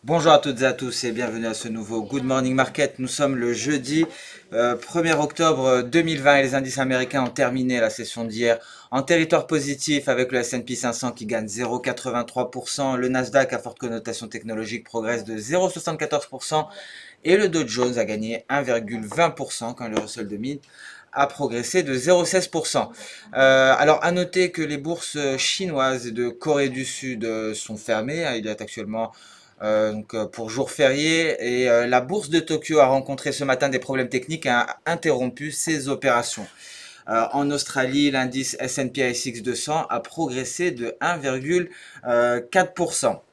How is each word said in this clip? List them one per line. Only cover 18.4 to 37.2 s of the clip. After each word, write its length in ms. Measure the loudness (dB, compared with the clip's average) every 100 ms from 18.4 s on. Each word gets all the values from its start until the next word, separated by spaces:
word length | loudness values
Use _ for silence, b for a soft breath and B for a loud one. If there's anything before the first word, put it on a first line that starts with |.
| -2
un 140 | -2
virgule 440 | 0 -2 -2 -8 -6
vingt 240 | 0 0
pour 220 | 0 -8
cent 220 | -6 -8
quand 120 | -8 -4
le 100 | -4
Russell 300 | -4 -10 -8
deux 120 | -6
mille 200 | -6 -8 _ B B B B
a 160 | 4 4
progressé 560 | 4 -2 -2 0 0
de 100 | 2
zéro 300 | 0 6 6
seize 240 | 6 0 0
pour 180 | -2 0
cent. 240 | 0 -2 B B B B 4
Euh, 360 | 6 8 6 6
alors 260 | 6 6
à 60 | 4
noter 400 | 0 0 2 2
que 120 | 0
les 140 | -4 -4
bourses 420 | -4 -6 -6 -2 -2 0
chinoises 680 | -2 -2 -2 0 2 0 -4
de 240 | -2 -4
Corée 380 | -2 0 2 2
du 160 | -2
Sud, 400 | -8 -8 -8 -6
euh, 300 | -4 -4 -4
sont 220 | -8 -10 -12
fermées, 480 | -2 -2 -2 -4
hein, 100 | -4
il 140 | -4 -6
est 120 | -8
actuellement, 520 | -10 -10 -8 -6 -6 B B B B _
euh, 300 | 0 2 2
donc, 220 | -2 -8
euh, 100 | -6
pour 240 | -6 -6 -8
jour 220 | -4 -4
férié 680 | 2 2 4 2 2 2 -2
et, 300 | -2 0 4
euh, 180 | 4 6
la 140 | 2
bourse 300 | 2 -4 2
de 100 | 0
Tokyo 380 | 2 -4 2 6
a 80 | 6
rencontré 440 | 6 0 -6 -4
ce 140 | -4
matin 240 | 0 2 2
des 100 | 0
problèmes 300 | -2 -2 0
techniques 380 | -2 -2 -4 0
et 20 |
a 300 | 0 0 -4 -4
interrompu 680 | -2 0 0 0 -4 -10
ses 380 | -6 -2 -2 -2
opérations. 560 | 0 2 2 0 -8 -12 B B B B B -2
Euh, 160 | 0